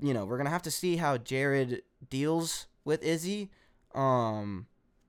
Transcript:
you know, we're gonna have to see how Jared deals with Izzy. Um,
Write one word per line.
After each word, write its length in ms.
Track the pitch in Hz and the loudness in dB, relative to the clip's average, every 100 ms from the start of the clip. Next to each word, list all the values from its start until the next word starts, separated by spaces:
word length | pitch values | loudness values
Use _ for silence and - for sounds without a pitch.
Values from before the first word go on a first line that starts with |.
you 140 | 143 | 0
know, 100 | 123 | 0
we're 120 | 98 123 | 0 -2
gonna 140 | 139 | 0
have 120 | 175 | -2
to 80 | 170 | -2
see 260 | - 180 170 | -2 0 2
how 200 | 160 131 | 2 0
Jared 640 | 113 131 143 139 127 123 - _ - | 0 0 2 2 2 -2 -8 _ -8
deals 600 | 135 147 165 165 - - _ | -2 2 2 0 -6 -10 _
with 180 | - 156 | -2 0
Izzy. 480 | - 165 175 208 196 - _ _ _ - | 2 0 0 -4 -6 -12 _ _ _ 0
Um, 720 | 135 127 117 107 101 98 113 _ _ _ | 2 4 2 -2 -4 -8 -10 _ _ _